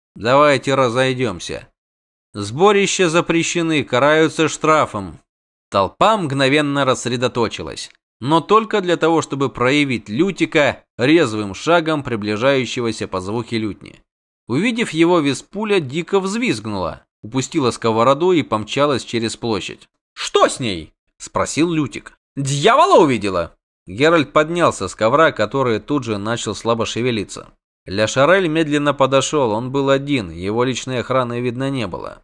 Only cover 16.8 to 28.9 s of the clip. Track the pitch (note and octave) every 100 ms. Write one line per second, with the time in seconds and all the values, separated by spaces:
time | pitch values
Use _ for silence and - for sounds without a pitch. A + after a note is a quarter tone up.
16.8 | E2 C2 _ _ G#2+ C3 C3 D#3+ B2 -
17.8 | A#2 A2 A#2+ C#3 F3+ F3 C3 A2 G#2+ -
18.8 | D3 B2 - A#2 A2+ - A#2+ G2+ D2 A1+
19.8 | - _ _ - - G#4 - - A#2+ F2
20.8 | D2+ _ _ _ - - - - F3 D#3+
21.8 | C#3+ - - - _ - C3+ C#3+ F3+ C4
22.8 | F#4+ D#4+ D#3 A#2 G2+ F2+ E2 - _ _
23.8 | - F#2+ D3+ E3+ C#3 D#3 D#3 F3 D3+ -
24.8 | F#2+ - G#2+ C#3 D#3+ - G#2 C#3 B2+ G#2+
25.8 | - C#3+ A#2 G#2 G2+ A#2 - G#2 A2+ A#2
26.8 | G#2 A2 B2+ A2+ F#2+ - - _ _ _
27.8 | - G2 G#2+ C3 C#3 G3 F3 D#3+ D#3 D3
28.8 | D3